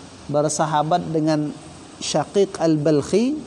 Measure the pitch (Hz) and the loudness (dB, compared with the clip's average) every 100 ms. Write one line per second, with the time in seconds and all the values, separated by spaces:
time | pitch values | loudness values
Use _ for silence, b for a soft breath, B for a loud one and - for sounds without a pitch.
0 | - - - 147 151 - 156 156 151 175 | -20 -16 -4 0 0 0 0 0 2 0
1 | 170 160 156 151 151 - - - - - | 0 0 2 0 -2 -6 -16 -18 -18 -12
2 | - 160 143 202 190 - 165 156 151 151 | -4 -2 0 2 0 2 2 4 4 2
3 | 135 185 247 302 | 4 2 2 -2